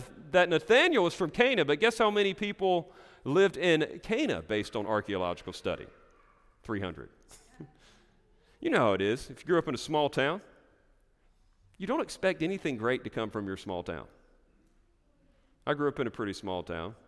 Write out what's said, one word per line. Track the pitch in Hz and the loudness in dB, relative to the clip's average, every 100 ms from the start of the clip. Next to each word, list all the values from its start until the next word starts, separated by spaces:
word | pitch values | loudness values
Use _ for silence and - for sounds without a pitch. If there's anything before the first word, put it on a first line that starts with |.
| - - 151 | -2 -16 0
that | 180 175 | 4 4
Nathanael | 160 - 247 359 269 | 4 4 6 6 4
was | 170 | 2
from | - 170 | 2 -2
Cana, | - 247 233 | 2 2 4
but | 139 151 | 2 2
guess | 220 226 | 2 4
how | 220 | 2
many | 208 196 | 2 0
people | 190 208 202 190 175 165 - - - | 0 -6 -2 0 0 -2 -12 -20 -12
lived | - 160 196 - | -2 4 4 4
in | 175 160 151 175 | 4 4 2 -4
Cana | - 220 294 95 | -4 -2 0 -2
based | 82 107 98 113 | -2 -2 -2 -4
on | 101 | 0
archaeological | 107 101 95 90 87 - | -2 0 -2 -2 -4 -8
study? | - 95 78 - - _ _ _ _ _ _ | -8 -4 -6 -8 -20 _ _ _ _ _ _
Three | - 104 | -8 -6
hundred. | 92 78 57 _ _ - - - | -6 -8 -16 _ _ -20 -20 -20
<laughs> | 147 _ - _ _ _ _ _ _ _ | -20 _ -20 _ _ _ _ _ _ _
You | 339 | 0
know | 233 | 2
how | 117 | 4
it | 95 | 4
is. | 98 127 - | 2 0 -6
If | 127 | -10
you | 151 | 0
grew | 170 | 0
up | 156 | 0
in | 123 | -4
a | |
small | - 151 143 | -2 0 0
town, | - 135 190 - - _ _ _ _ _ _ _ _ _ _ _ - | 0 0 -2 -8 -20 _ _ _ _ _ _ _ _ _ _ _ -10
you | 185 | -4
don't | 302 | -4
expect | 233 - 185 165 | -4 -2 -2 0
anything | 160 190 165 120 | -2 -2 -4 -2
great | 117 127 | 0 -2
to | 110 | -4
come | - 107 | -6 -4
from | 110 98 | -4 -6
your | 95 | -8
small | 107 90 | -6 -6
town. | 87 80 - _ _ _ _ _ _ _ _ _ _ _ _ _ _ _ | -6 -8 -10 _ _ _ _ _ _ _ _ _ _ _ _ _ _ _
I | - | -4
grew | 147 147 | -2 -2
up | 139 | -2
in | 120 | -4
a | |
pretty | - 107 | -4 -6
small | 95 98 92 | -6 -6 -6
town. | 85 82 87 113 | -6 -8 -8 -12